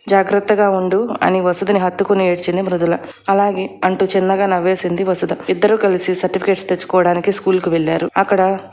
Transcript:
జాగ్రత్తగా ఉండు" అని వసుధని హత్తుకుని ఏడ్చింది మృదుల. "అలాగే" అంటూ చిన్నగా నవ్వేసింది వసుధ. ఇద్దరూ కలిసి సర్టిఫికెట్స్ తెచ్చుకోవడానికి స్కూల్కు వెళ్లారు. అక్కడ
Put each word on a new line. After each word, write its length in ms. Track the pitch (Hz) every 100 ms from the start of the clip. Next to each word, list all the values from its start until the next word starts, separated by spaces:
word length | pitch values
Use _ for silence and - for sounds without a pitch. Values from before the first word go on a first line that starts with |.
| -
జాగ్రత్తగా 600 | 196 185 202 202 202 202
ఉండు" 400 | 190 185 190 240 -
అని 200 | 180 190
వసుధని 380 | 180 175 196 202
హత్తుకుని 480 | 185 180 196 196 185
ఏడ్చింది 340 | 175 180 180
మృదుల. 360 | 190 175 170 170 - - -
"అలాగే" 400 | 196 202 190 190 -
అంటూ 220 | 185 185 190
చిన్నగా 400 | 196 185 196 202
నవ్వేసింది 580 | 180 180 185 175 175
వసుధ. 260 | 190 180 160 160 -
ఇద్దరూ 280 | 180 202 220
కలిసి 380 | 202 180 185 180
సర్టిఫికెట్స్ 540 | 180 185 190 185 -
తెచ్చుకోవడానికి 640 | 180 - 185 175 175 185
స్కూల్కు 380 | 190 196 185 175
వెళ్లారు. 400 | 165 160 165 170 190
అక్కడ 400 | 196 190 185 190 -